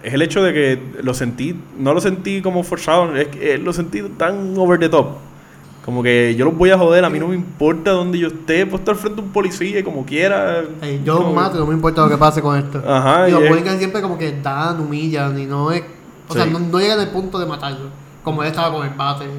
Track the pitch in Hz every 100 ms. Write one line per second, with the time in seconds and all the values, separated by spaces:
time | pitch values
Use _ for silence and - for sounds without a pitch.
0 | 107 135 165 202 185 151 135 131 - -
1 | 127 120 123 120 143 175 - - 135 160
2 | 208 185 196 196 185 180 175 165 - 170
3 | 170 139 143 143 147 135 175 175 165 202
4 | 202 143 170 202 190 190 180 170 165 160
5 | 139 - - - - - - - - 123
6 | 123 120 120 117 143 165 185 190 170 175
7 | 175 151 165 180 180 - 151 165 202 180
8 | 180 175 160 160 - 165 190 185 208 202
9 | 208 208 196 208 196 - 185 202 190 147
10 | 127 156 190 196 190 170 156 156 147 143
11 | 139 165 175 170 190 175 151 160 160 160
12 | 151 147 151 151 143 143 143 139 139 135
13 | 135 165 185 156 151 160 185 190 190 208
14 | 190 160 156 143 139 139 165 165 151 147
15 | 160 151 139 139 135 143 156 170 165 -
16 | - - - 160 160 170 170 180 208 214
17 | 196 185 190 185 170 147 139 135 139 -
18 | - - 160 151 151 160 165 156 139 139
19 | 139 143 139